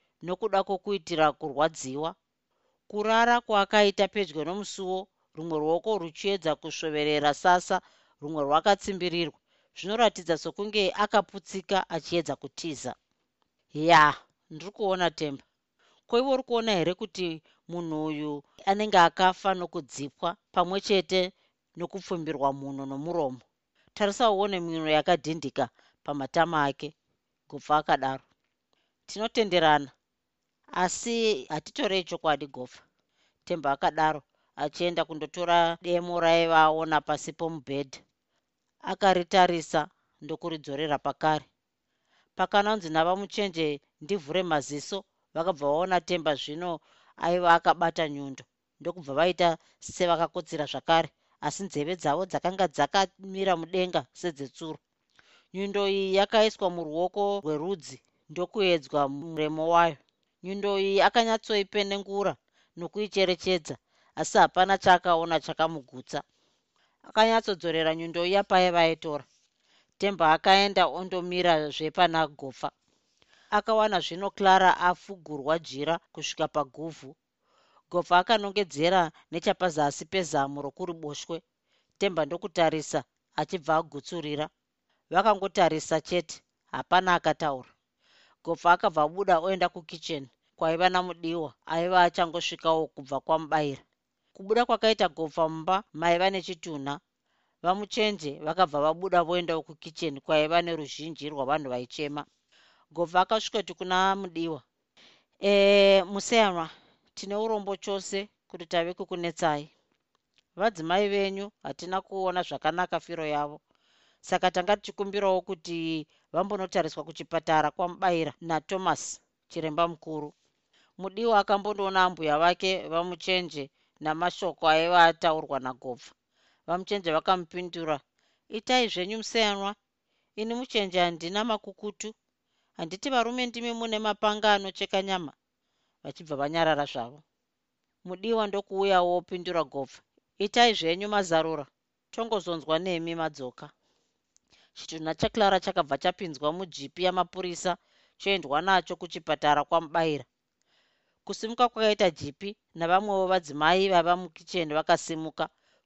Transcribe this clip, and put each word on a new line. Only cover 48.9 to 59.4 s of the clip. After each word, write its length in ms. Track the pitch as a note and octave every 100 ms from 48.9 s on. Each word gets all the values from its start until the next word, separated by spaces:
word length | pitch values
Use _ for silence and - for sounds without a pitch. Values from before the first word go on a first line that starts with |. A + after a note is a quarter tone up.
| F3 C#3
vaita 440 | C#3 F3 F3 F3 D#3+ _ _
sevakakotsira 840 | - - F3+ D#3+ E3 F3+ D#3+ D#3+ D3
zvakare, 440 | C3+ - E3 D#3 _ _ -
asi 220 | D3 -
nzeve 340 | G3 D3 D3 F3+
dzavo 300 | D#3 D3+ F#3+
dzakanga 420 | C#3+ F3 F#3+ F3
dzakamira 880 | - C#3+ G3 F#3+ _ F#3+ F#3+ G3 E3+
mudenga 500 | D#3+ F#3 F3+ D#3+ B2+
sedzetsuro. 680 | - F3 C#3 C3+ - D#3+ D3 _ _ _ _ _ _ _
Nyundo 340 | F#3 G3+ G3+ G3
iyi 260 | G3 F#3+
yakaiswa 560 | F#3+ G3+ A3+ G#3+ - F#3+
muruoko 720 | F3 D#3 D#3+ F3+ G3+ G3+ G3+
rwerudzi 580 | D#3 D3+ E3+ G3 - C3 _ _ -
ndokuedzwa 800 | D#3+ F3+ A3 F#3+ E3 C3 D3+ C#3
muremo 600 | C#3+ E3 D#3+